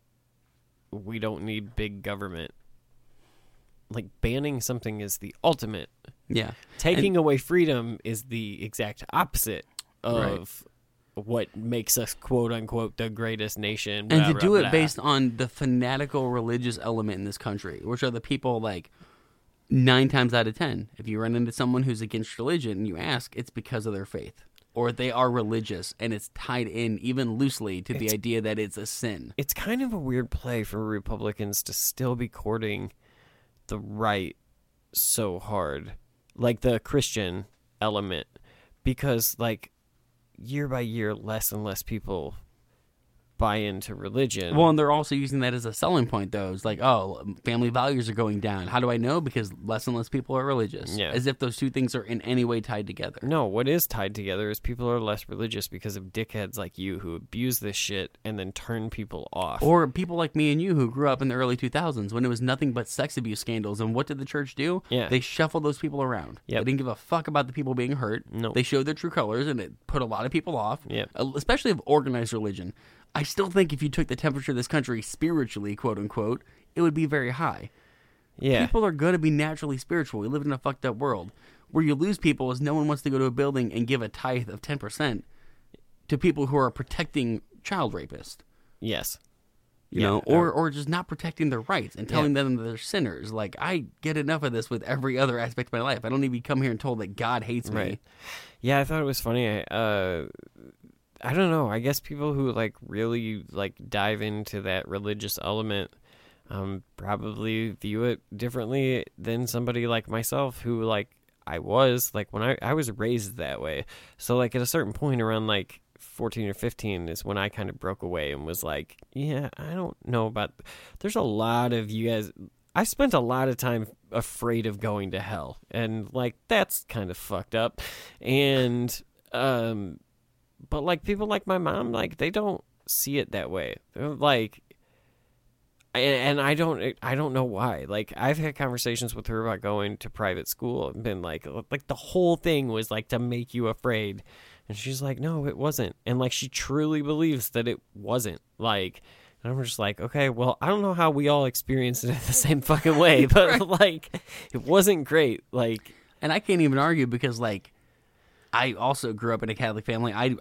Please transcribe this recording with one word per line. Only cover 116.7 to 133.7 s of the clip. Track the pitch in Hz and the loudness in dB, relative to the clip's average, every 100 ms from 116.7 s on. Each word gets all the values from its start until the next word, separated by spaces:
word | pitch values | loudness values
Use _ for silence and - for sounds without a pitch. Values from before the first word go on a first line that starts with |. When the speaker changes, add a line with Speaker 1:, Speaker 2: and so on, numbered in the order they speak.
| - 107 92 82 | -4 -4 -4 -4
Speaker 1:
is | 82 - | -6 -4
when | 101 | -2
I | 101 | -2
kind | - 95 | -2 -8
of | 90 | -6
broke | 92 98 | -6 -6
away | 90 87 73 | -4 -2 -2
and | 69 78 | -4 -6
was | 90 | -6
like, | 80 73 76 - - | -4 -6 -6 -14 -14
"Yeah, | 131 147 139 143 - | -6 -4 -4 -4 -8
I | 147 | -8
don't | 180 180 - - | -6 -8 -8 -2
know | 120 110 | 0 0
about," | 113 104 - - - - - | -2 -6 -6 -20 -20 -20 -8
there's | 202 214 | -4 0
a | |
lot | 139 104 113 120 123 | 0 2 2 2 2
of | 117 107 | 0 -2
you | 110 113 | -2 0
guys, | 110 104 - 92 _ _ - | 0 -2 -10 -20 _ _ 0
I | |
spent | 220 - 277 156 | 0 2 4 4
a | |
lot | 120 127 131 | 4 2 2
of | 120 | 2
time | 127 117 107 - - | 0 0 -2 -10 -6
afraid | 117 - - 120 117 110 | -4 -4 -4 0 0 0
of | 101 | -2
going | 110 104 95 | -2 -2 -2
to | - | -4
hell, | 104 101 67 - - | -4 -6 -8 -12 -8
and, | 113 110 110 104 | -4 -2 -4 -4
like, | 127 123 - - | -2 -2 -4 0
that's | 220 - - - | 2 2 -2 -6
kind | 117 92 | -6 -6
of | 87 | -6
fucked | - 95 - 113 | -6 -6 -2 -2
up. | 113 - - - - - | -2 -4 -14 -14 -18 -10
And, | - 135 139 135 123 120 120 - - _ _ | 0 4 4 4 2 2 -2 -4 -12 _ _
um, | 120 135 123 113 107 98 - _ _ _ _ _ _ 131 | -2 0 0 0 -4 -6 -10 _ _ _ _ _ _ -6
but, | 151 | -2
like, | 160 170 | 0 0
people | - 202 214 | 0 -2 0
like | 208 - | -2 0
my | 185 | 0
mom, | 160 - 240 | 0 -2 -2
like, | - - - | -2 -4 -2
they | 143 | -2
don't | 214 208 - - _ - | 0 -2 -2 -8 _ -4
see | - 135 143 | -2 0 0
it | - | 0
that | 101 69 | -4 -4
way. | 90 64 | -4 -4